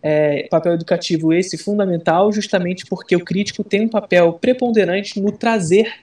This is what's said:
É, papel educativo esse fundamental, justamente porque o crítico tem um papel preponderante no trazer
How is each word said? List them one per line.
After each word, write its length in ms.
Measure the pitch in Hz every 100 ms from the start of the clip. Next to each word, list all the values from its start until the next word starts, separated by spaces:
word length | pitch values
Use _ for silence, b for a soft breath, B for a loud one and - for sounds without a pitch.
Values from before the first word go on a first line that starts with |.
É, 460 | 151 151 151 143 -
papel 240 | 165 170
educativo 580 | 170 165 170 - 165 160
esse 280 | 170 190 165
fundamental, 720 | - 208 196 170 175 165 208
justamente 540 | 208 202 190 175 180 -
porque 280 | 185 -
o 80 | 175
crítico 400 | 175 180 202 -
tem 200 | 202 202
um 60 | 220
papel 440 | 214 202 180 170
preponderante 880 | 170 254 254 247 220 175 190 196 208
no 100 | 202
trazer 640 | 202 233 226 160 190 220 -